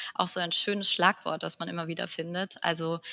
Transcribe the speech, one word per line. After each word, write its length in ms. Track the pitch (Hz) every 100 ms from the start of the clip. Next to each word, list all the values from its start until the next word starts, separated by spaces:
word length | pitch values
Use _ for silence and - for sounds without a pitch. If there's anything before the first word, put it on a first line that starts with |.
| -
Auch 160 | - 185
so 100 | -
ein 140 | 175
schönes 400 | - - 202 196
Schlagwort, 500 | - 180 208 - 160
das 160 | 165 -
man 80 | 170
immer 180 | 170 160
wieder 220 | 165 180
findet. 540 | - 170 175 196 -
Also 380 | 170 165 165 170 -